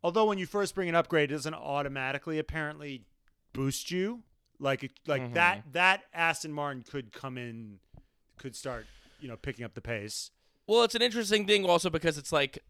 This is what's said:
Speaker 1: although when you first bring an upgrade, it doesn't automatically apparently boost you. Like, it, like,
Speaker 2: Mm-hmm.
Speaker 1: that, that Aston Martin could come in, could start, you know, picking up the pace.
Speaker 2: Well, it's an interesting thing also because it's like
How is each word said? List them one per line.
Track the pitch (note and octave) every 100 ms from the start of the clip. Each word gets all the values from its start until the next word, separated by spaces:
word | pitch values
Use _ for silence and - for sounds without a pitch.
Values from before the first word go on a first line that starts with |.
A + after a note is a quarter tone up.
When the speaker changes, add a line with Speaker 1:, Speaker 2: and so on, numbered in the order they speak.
Speaker 1:
although | F3 F#3 G#3+
when | G3+
you |
first | F3+ G#3 G3
bring | - F3+
an |
upgrade, | E3 E3 E3 D3
it |
doesn't | D3+ C#3+
automatically | D#3 D3 C#3+ C#3+ C#3 C3 C#3 D#3+ D#3
apparently | D3+ D#3+ D3+ D3+ D3 C3 G#2+ _ _ _ _
boost | - C3+ C3+ -
you. | F3+ F#3+ A#3+ - _ _ _
Like, | C#3 C3+
it, | C3+ _ -
like, | C#3
Speaker 2:
Mm-hmm. | B2+
Speaker 1:
that, | D3 F3 G3+ D3+
that | D3 F#3 G3 -
Aston | E3 E3 D#3+ D#3
Martin | D3 D3 C3+ A2+
could | C#3+ A2+
come | - C3+ B2+
in, | B2 A2+ A2 G2 _ - _ _ _ -
could | C3+
start, | A2+ C#3 A#2+ G#2+ - - _
you | C#3+
know, | A2+
picking | C#3+ B2
up | A#2
the | -
pace. | A2 A#2 G#2 - - _ _ _ -
Speaker 2:
Well, | A3
it's | A3+
an | A#3
interesting | A#3+ A3 G#3 G#3+ F#3+
thing | G#3
also | F#3+ F3 F3+
because | D#3+ E3 D3
it's | C#3
like | D#3 C#3 - _